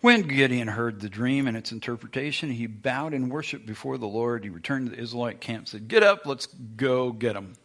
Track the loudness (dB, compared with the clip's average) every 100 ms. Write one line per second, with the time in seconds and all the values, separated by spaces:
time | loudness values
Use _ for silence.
0 | 8 6 6 4 6 4 0 0 -2 -2
1 | -8 -2 2 2 2 -2 -6 -8 -6 -6
2 | -6 -4 -4 -4 -4 -4 -4 -4 -2 -2
3 | -2 -2 -2 -2 -6 -8 -10 -8 -6 -4
4 | -2 0 0 -2 -6 -10 -4 -2 -2 -6
5 | -8 -4 -4 -6 -8 -8 -8 -12 2 6
6 | 6 6 0 -6 -8 -12 -16 -2 2 4
7 | 2 0 -2 -2 -8 -18